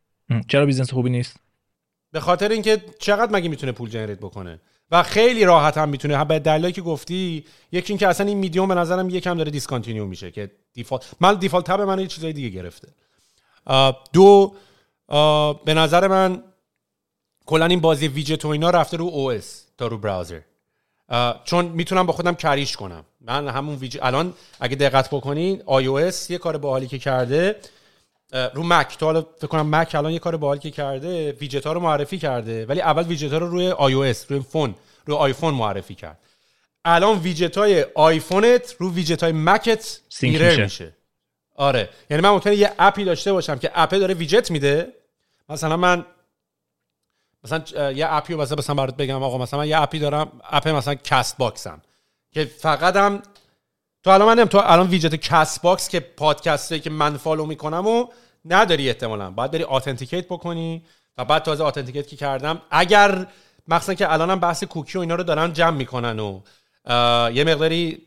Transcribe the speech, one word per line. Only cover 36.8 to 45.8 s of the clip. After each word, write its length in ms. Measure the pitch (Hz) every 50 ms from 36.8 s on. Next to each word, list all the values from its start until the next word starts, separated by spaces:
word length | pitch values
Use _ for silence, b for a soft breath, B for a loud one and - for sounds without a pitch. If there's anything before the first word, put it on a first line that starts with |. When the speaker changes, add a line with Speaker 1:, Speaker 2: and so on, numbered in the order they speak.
| -
Speaker 2:
الان 340 | 170 170 170 190 214 220 180
ویجت 400 | 160 185 170 156 180 170 - 196
های 280 | 208 208 190 156 139 - -
آیفونت 840 | 156 151 160 160 156 - - 185 196 220 240 247 240 247 - - -
رو 140 | 175 185
ویجت 300 | 170 180 165 160 170 -
های 100 | 170 165 160
مکت 680 | 156 156 175 202 220 - 233 220 220 - - - - _ _
Speaker 1:
سینک 240 | - - - 127
Speaker 2:
میرر 180 | 156 156 165 175
Speaker 1:
می‌شه. 120 | 160 123
Speaker 2:
می‌شه. 340 | 101 98 - - 87 78 - _ _ _ _ _ _ _ _ _ _ _ _
آره، 320 | - 139 143 131 117 98 - b b b b
یعنی 120 | 147 156
من 80 | 175 202
ممکنه 240 | 208 185 - 208 208
یه 160 | 202 208 - - -
اپی 260 | 175 202 196 208 202
داشته 280 | 185 165 - - 202
باشم 260 | 196 180 - 165 143 123
که 120 | - - -
اپه 240 | 170 160 - 185 196
داره 160 | 190 180 190
ویجت 360 | 165 170 135 180 240 240 -
می‌ده. 380 | 170 143 139 139 143 160 175 254 - _ _ _ _ _ _ _ _ _ _ -
مثلاً 280 | 156 143 160 156 160
من، 280 | 175